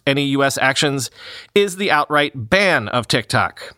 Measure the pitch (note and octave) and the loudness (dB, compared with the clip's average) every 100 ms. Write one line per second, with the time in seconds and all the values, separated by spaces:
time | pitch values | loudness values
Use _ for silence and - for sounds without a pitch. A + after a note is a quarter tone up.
0 | - C#3 C#3 C#3 C#3 - C3 C3+ D3+ C#3 | -2 0 0 2 0 2 0 2 0 -2
1 | A#2+ - - - - G3+ G3+ F3+ G3 D3+ | -6 -10 -20 -20 -2 0 0 0 0 0
2 | C#3+ D3 D3 C3+ A2 F#3+ G3+ D3+ G#2 B2 | 2 0 0 -4 -2 2 2 2 0 -2
3 | A2+ C3 A2 A#2+ F#2 - - | 0 -2 0 0 0 -4 -18